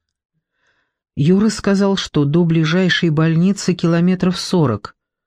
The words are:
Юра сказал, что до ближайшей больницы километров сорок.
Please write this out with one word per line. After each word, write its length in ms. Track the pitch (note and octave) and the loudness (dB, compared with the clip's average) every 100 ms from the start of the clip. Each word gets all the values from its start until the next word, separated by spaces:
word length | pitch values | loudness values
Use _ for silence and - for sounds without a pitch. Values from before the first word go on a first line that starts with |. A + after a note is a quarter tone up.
| _ _ _ _ _ _ _ _ _ _ _ - | _ _ _ _ _ _ _ _ _ _ _ -2
Юра 260 | C#3+ F#3+ A3 | 2 2 2
сказал, 480 | G3+ - G3 G3 F#3+ | -2 -2 0 0 -2
что 280 | - D3+ C#3+ | -4 -2 0
до 200 | E3 E3+ | 0 2
ближайшей 680 | E3 D#3 F3 F#3 - E3+ | 0 0 0 0 0 0
больницы 640 | D3+ D#3+ D#3+ F#3 G3+ - F3 | 0 0 2 0 0 -2 -2
километров 640 | E3+ E3+ F3 F#3 F3+ F3+ | 0 2 2 0 -2 -2
сорок. 560 | - F#3 C#3 G#2 - _ _ _ | -2 0 0 -2 -8 _ _ _